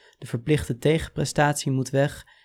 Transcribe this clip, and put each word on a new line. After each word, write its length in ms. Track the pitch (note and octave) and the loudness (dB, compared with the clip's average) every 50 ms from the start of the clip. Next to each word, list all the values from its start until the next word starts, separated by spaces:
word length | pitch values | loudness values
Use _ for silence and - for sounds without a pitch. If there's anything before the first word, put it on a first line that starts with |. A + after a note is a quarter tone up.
| _ _ _ _ | _ _ _ _
De 80 | - | -10
verplichte 520 | - - A#2+ A#2 D3+ D3+ C#3 - - B2 - | -8 -8 -6 0 0 0 0 0 -2 -4 0
tegenprestatie 920 | - D3 D#3+ D#3 - - - - D3 - - D3+ D3 D3 D3 - - C#3+ | 2 2 2 2 0 -4 -4 -4 -4 -2 0 2 2 2 2 0 -2 -2
moet 180 | C3+ C3 C3 B2 | 0 -2 -2 0
weg. 360 | - C3+ C#3+ D3 - - - - _ _ | 2 2 2 2 -2 -6 -16 -20 _ _